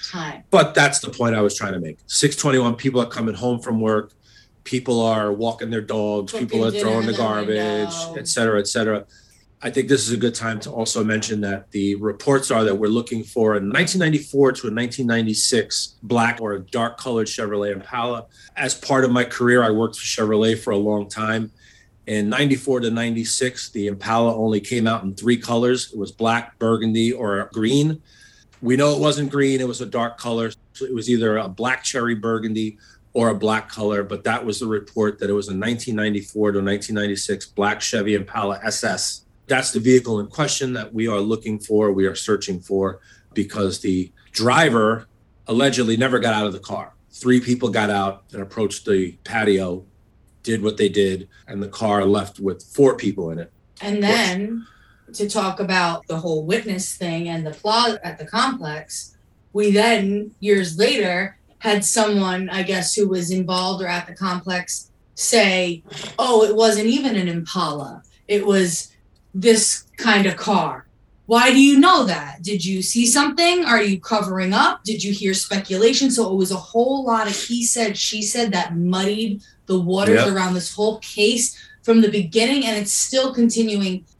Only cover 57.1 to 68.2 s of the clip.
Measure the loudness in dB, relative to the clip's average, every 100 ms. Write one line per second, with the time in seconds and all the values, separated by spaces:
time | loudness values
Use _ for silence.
57.1 | -4 -4 -6 -8 -6 0 2 2 -2 -8
58.1 | -12 -6 -2 -2 -2 -8 -10 -12 -14 -14
59.1 | _ _ _ _ -2 2 4 4 4 2
60.1 | -2 -4 -4 0 2 2 2 2 2 0
61.1 | -2 -4 -8 _ _ 0 0 2 2 2
62.1 | 2 0 -2 -4 -4 -2 -2 -2 0 0
63.1 | 0 -2 -2 -2 -2 -2 -4 -4 -6 -8
64.1 | -6 -4 -4 -4 -6 -6 -10 -12 _ _
65.1 | -8 2 4 4 2 -2 -4 -10 -16 -10
66.1 | -4 2 4 6 6 4 4 2 2 0
67.1 | 0 -2 -4 -6 -4 -4 -4 -10 -14 -20
68.1 | _